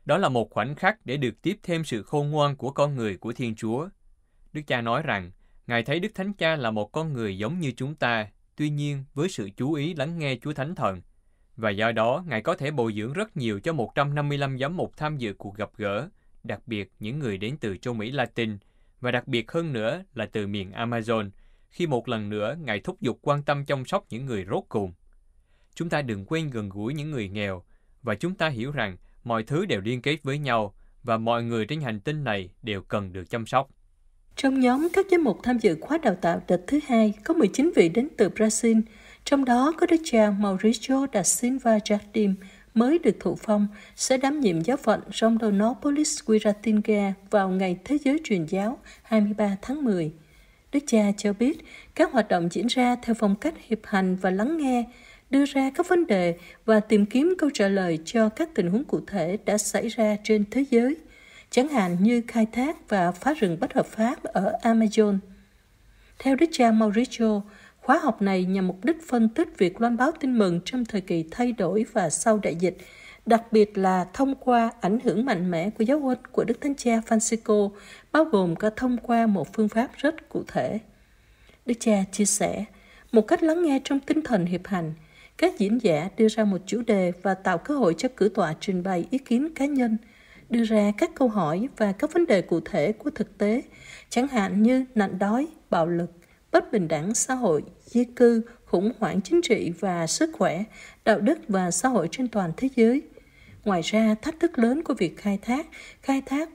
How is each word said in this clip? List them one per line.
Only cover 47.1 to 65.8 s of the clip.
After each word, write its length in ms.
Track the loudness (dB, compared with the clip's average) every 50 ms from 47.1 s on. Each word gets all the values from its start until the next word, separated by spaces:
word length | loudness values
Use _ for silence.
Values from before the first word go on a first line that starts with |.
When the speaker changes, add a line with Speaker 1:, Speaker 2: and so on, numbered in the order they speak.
| -4 -6 -6 0
Speaker 2:
vào 200 | 0 2 2 2
ngày 280 | 0 0 0 0 -2 -4 -4
Thế 140 | -2 -2 0 2
giới 160 | 0 0 0 0
truyền 220 | -2 -2 -2 -2
giáo 320 | -2 -2 -2 -2 -2 -6 -8 -12 -20 -20 -16 -6
hai 180 | 0 2 2
mươi 120 | 2 2 0
ba 240 | 0 0 -2 -2 -4
tháng 220 | -6 -6 -4 -2 0
mười. 300 | 0 0 0 0 -4 -6 -10 -20 _ -20 -20 -20 _ _ _ _ -4
Đức 80 | -4 -4 0
cha 240 | 2 2 4 4 4 0
cho 160 | 0 0 -2 0
biết, 320 | 2 0 0 0 -2 -8 -20 -20 -20 -20 -6 0
các 160 | 0 2 2
hoạt 160 | 2 0 2
động 220 | 2 2 0 0 0
diễn 160 | -2 -2 -2
ra 280 | 0 2 2 2 2 2
theo 200 | 0 0 -2 0 2
phong 160 | 2 2 2
cách 180 | 2 -2 -4 -4 -4 -6
hiệp 120 | -6 -6 -6 -4
hành 320 | -2 0 2 2 2 0
và 160 | 0 0 0
lắng 260 | 0 0 0 0 0
nghe, 260 | 0 0 0 0 0 -2 -4 -10 -20 -20 -20 -20 -20 _ 0
đưa 160 | 2 2 2
ra 260 | 2 2 0 0 0 0
các 120 | -2 0 2
vấn 180 | 2 2 4
đề 300 | 4 2 2 2 0 -2 -4 -8 -20 -20 -4 2
và 140 | 4 4 4
tìm 260 | 4 4 4 4 4
kiếm 280 | 4 2 2 4 4 2
câu 120 | 2 0 0 2
trả 140 | 2 0
lời 320 | 2 2 2 0 0 -2 -2 -4
cho 240 | -2 0 2 2 2
các 200 | 0 -2 -6 -4 -2
tình 140 | -2 0 0
huống 140 | 0 0 -2
cụ 160 | -2 -4 -4 -4
thể 300 | -4 -4 -4 -2 -2 -4 -4 -2
đã 120 | -2 0
xảy 300 | 0 0 -2 -2 -2 -2
ra 300 | -2 -2 0 0 0 0 -2 0
trên 200 | 0 2 2 0 0
thế 140 | 0 -2 0 2
giới, 240 | 4 4 4 2 -2 -4 -8 -20 -20 -20 -20 -20 -20 -20 -10 -2
chẳng 180 | 0 2 2
hạn 300 | 2 2 0 0 2 2 2
như 200 | 2 2 2 2 0
khai 180 | 0 0 0 0
thác 440 | 0 0 -2 -2 -2 -4 -6 -6 -2
và 220 | 0 2 2 0
phá 220 | 0 -2 -2 -2 0
rừng 240 | 0 0 0 0 -2
bất 140 | -4 -2 0
hợp 120 | -2 -2
pháp 380 | -2 -2 -2 -2 -2 -2 -4 -6
ở 300 | -4 -2 0 0 0 -2 0 2
Amazon. 540 | 2 4 4 4 2 4 4 2 4 2 0 -2 -6 -20 -20 -20 _ _ _ _ _ _ _